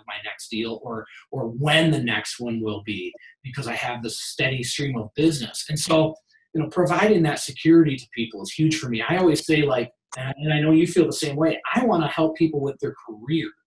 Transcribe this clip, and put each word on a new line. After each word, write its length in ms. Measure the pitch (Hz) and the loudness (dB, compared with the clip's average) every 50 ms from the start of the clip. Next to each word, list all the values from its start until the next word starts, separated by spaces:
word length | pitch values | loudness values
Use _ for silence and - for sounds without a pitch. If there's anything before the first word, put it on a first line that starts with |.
| - | -12
my 100 | 104 104 104 107 | -14 -14 -12 -12
next 240 | 107 - - - - | -12 -14 -14 -12 -8
deal 300 | 113 107 117 113 113 107 | -6 -6 -4 -4 -6 -8
or, 240 | - 117 117 110 110 - - - - - | -10 -10 -10 -10 -12 -14 -18 -20 -18 -12
or 180 | - 117 117 113 | -8 -8 -6 -6
when 420 | 117 131 143 151 151 160 165 160 | -4 -2 0 2 4 4 4 4
the 120 | 147 131 | 2 2
next 360 | 123 117 107 107 107 - - - | 0 -2 -4 -4 -6 -8 -10 -8
one 220 | 120 120 113 113 | -6 -6 -4 -4
will 220 | 110 107 104 101 | -4 -4 -6 -6
be, 300 | 101 107 101 92 90 87 - - - - - _ | -6 -8 -8 -8 -8 -12 -14 -16 -20 -20 -20 _
because 240 | - 131 117 143 117 | -16 -12 -10 -8 -8
I 80 | 117 113 | -6 -6
have 280 | - - 123 123 117 | -6 -6 -6 -6 -6
this 180 | 113 110 - - | -8 -8 -8 -8
steady 420 | - - - - 135 131 131 127 | -10 -10 -6 -4 -2 -2 -2 -4
stream 340 | 120 - - - 143 139 127 113 | -4 -4 -4 -4 -4 -4 -4 -6
of 120 | 107 110 - | -8 -6 -2
business." 500 | 147 156 160 151 135 117 107 - - - - | 2 2 2 2 0 -4 -8 -8 -10 -8 -6
And 100 | 151 151 | -4 -4
so, 360 | - - 160 160 156 156 - - _ _ _ _ _ _ - | 0 2 4 4 4 2 -2 -8 _ _ _ _ _ _ -4
you 60 | 160 | -4
know, 80 | 156 - | -4 -2
providing 540 | - 180 175 151 175 170 202 214 208 175 | 0 0 2 2 2 4 4 4 6 6
that 160 | 160 147 139 - | 4 2 0 -2
security 580 | - - 131 - - 160 165 165 160 147 135 | -6 -8 -8 0 4 6 8 8 8 6 2
to 100 | 131 - _ - | -4 -8 _ -6
people 280 | 120 113 110 107 98 | -6 -6 -6 -6 -12
is 100 | 98 - | -12 -8
huge 260 | - - 156 156 156 - | -2 0 2 2 2 0
for 100 | - 123 | -4 -4
me. 120 | 117 110 | -4 -2
I 160 | 117 135 170 185 | -2 0 2 4
always 280 | 185 170 147 - - | 4 4 4 2 2
say, 160 | - 156 151 | 2 2 2
like, 280 | 147 135 127 123 117 - _ _ _ - - | 2 2 2 0 -2 -4 _ _ _ -16 -12
and 120 | 131 131 135 | -8 -8 -8
I, 60 | - | -6
and 160 | - 151 156 | -4 -2 0
I 80 | 151 151 | 0 2
know 120 | 151 156 | 4 6
you 140 | 160 160 175 | 6 6 4
feel 200 | 170 - 180 156 | 4 4 4 4
the 60 | - | 2
same 240 | - - 160 147 139 | 2 -4 -4 -4 -2
way, 240 | 170 269 320 - - - - - | 0 0 0 0 -2 -4 -2 0
I 100 | 240 247 | 0 2
wanna 240 | 226 190 165 151 139 | 2 2 2 0 0
help 280 | - 160 160 156 - | 0 0 0 0 2
people 240 | - 165 156 151 143 | 2 0 0 0 0
with 160 | 135 139 - - | -4 -4 -6 -6
their 140 | 139 117 - - - | -8 -8 -8 -10 -16
career. 420 | - 110 107 113 135 160 160 - - - _ _ | -18 -18 -10 -4 -2 -2 -2 -2 -4 -10 _ _